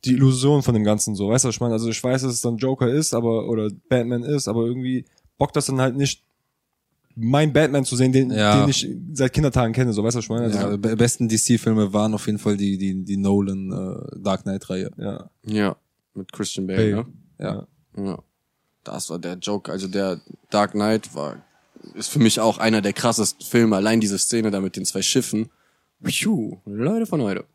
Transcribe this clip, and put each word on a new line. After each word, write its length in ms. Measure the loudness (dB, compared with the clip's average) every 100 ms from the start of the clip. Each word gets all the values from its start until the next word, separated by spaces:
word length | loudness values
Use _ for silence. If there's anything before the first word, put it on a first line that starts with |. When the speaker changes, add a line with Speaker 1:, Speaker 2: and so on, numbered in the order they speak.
Speaker 1:
die 80 | 2
Illusion 500 | 4 4 4 4 4
von 100 | 4
dem 100 | 2
Ganzen, 320 | 2 2 0 -2
so, 120 | 2
weißt 140 | 2
du, 40 | 2
was 80 | -2
ich 40 |
meine? 120 | -2
Also 160 | 0 -2
ich 140 | -2
weiß, 180 | -2 0
dass 100 | -2
es 80 | -2
dann 180 | -4 -2
Joker 300 | -2 0 2
ist, 240 | 2 0
aber, 360 | 0 0 0 0
oder 220 | -2 -2 -6 _
Batman 340 | 0 2 -4
ist, 240 | -2 -2 0
aber 180 | -2
irgendwie 400 | -2 -2 -4 -4 -6 _ _ _
bockt 200 | 0 0
das 100 | 0
dann 140 | 0
halt 160 | 0 2
nicht, 260 | -2 -2 _ _ _ _ _ _ _ _ _ -4
mein 360 | 2 4 4
Batman 320 | 4 4 2
zu 120 | 0 2
sehen, 160 | 4
den, 180 | 4 2
Speaker 2:
Ja. 300 | 2 4 6
Speaker 1:
den 80 | 4
ich 200 | 2 -2 -8 -8
seit 180 | 0 0
Kindertagen 400 | 2 2 4 2
kenne, 200 | 2 2
so, 120 | 2
weißt 100 | 0
du, 40 | -2
was 60 | -4
ich 20 |
meine? 160 | -2
Also 140 | 0 0
Speaker 2:
Ja, 180 | -2 -2
be-, 200 | -2 2
besten 320 | 2 2 0
D-C-Filme 640 | 0 2 2 4 2 2
waren 200 | 2 0
auf 120 | 0 -4
jeden 120 | -2
Fall 180 | 0 0
die, 200 | 0 -2
die, 280 | -2 -4
die 120 | -4 -2
Nolan, 560 | 2 2 2 -4 -6
äh, 460 | -6 -6 -8 -12 -8
Dark 220 | -4 -2
Knight-Reihe. 480 | -2 -6 -6 -6 -6 -8
Speaker 1:
Ja. 320 | -8 -8 -14 _
Speaker 3:
Ja, 320 | -6 0 0 -2 _ _ _
mit 160 | -14 -14
Christian 340 | -8 -8 -6 -4
Bale, 120 | 0
Speaker 1:
Bale. 280 | 2 0 -6 -14 _ _
Speaker 3:
ne? 280 | -8 -8 -12 _ _ -8
Speaker 2:
Ja. 60 |
Speaker 3:
Ja. 140 | -8 -8 _ _ _ _ _ _
Das 240 | -14 -10 -10
war 80 | -8
der 160 | -8 -8
Joke, 340 | -6 -6 -6
also 160 | -8 -6
der 320 | -4 -2 -4 _ -20 _
Dark 220 | 0 0
Knight 420 | 0 0 0 -4
war, 280 | -8 -8 -10 _ _ _ -20 -20
ist 140 | -12 -4
für 80 | 2
mich 200 | 4 4
auch 200 | 0 2
einer 240 | 0 2
der 100 | 0
krassesten 520 | 0 0 0 -2 -4
Filme, 320 | 0 2 4 4
allein 240 | 2 2
diese 180 | 0 -2
Szene 320 | -2 0 0
da 100 | -2
mit 160 | -4 -4
den 80 |
zwei 180 | -6 -4
Schiffen. 460 | 0 0 0 -4 -4 _ _ _ _ _
Pfiuh, 540 | -6 -2 0 -2 -2 -10 -12
Leute 400 | -4 -2 -2 -2
von 160 | -2
heute. 220 | -2 -4 -8